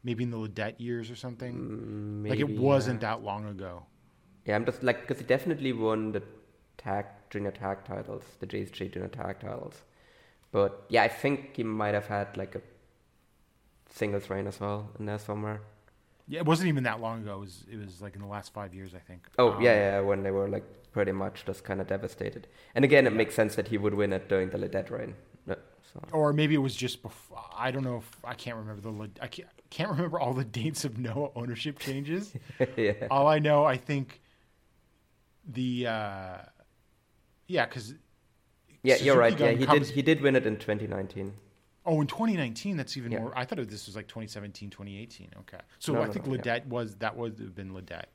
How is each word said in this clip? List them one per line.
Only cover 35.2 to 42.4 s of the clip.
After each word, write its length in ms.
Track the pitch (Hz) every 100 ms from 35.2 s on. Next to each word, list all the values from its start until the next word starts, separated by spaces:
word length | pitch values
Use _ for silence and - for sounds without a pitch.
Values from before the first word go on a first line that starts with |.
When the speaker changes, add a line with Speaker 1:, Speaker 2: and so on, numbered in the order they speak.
| _ _ 170
Speaker 1:
the, 400 | 127 127 123 123
uh, 500 | 110 104 98 95 92 - _ _ _ _ _ _ _ _ _ _
yeah, 180 | 175 120
'cause 260 | 127 107 151 _ _ _ _ _ _ _ _
Speaker 2:
Yeah, 120 | 127 123
you're 200 | 135 131
Speaker 1:
Suzuki 40 |
Speaker 2:
right. 120 | 117 104
Yeah, 120 | 117
Speaker 1:
Gun 60 | 117
Speaker 2:
he 60 | 135
Speaker 1:
comes 220 | 147 139
Speaker 2:
did, 80 | 139
he 60 |
did 200 | 143 151
win 140 | 139 131
it 100 | 110
in 100 | 107
twenty 300 | - 104 110
nineteen. 460 | 98 98 98 98 104 - _ _ _ -
Speaker 1:
Oh, 160 | 156
in 60 | 143
twenty 280 | - 226
nineteen, 420 | 185